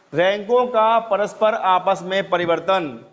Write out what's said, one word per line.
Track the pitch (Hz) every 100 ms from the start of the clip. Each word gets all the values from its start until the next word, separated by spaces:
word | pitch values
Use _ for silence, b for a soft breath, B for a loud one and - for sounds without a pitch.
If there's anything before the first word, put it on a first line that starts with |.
| _
रैंकों | 143 180 208 202 247 247
का | 233 220 226
परस्पर | 226 196 202 - 214
आपस | 220 185 185 175 190
में | 180 190 190
परिवर्तन। | 175 175 165 165 190 156 117 -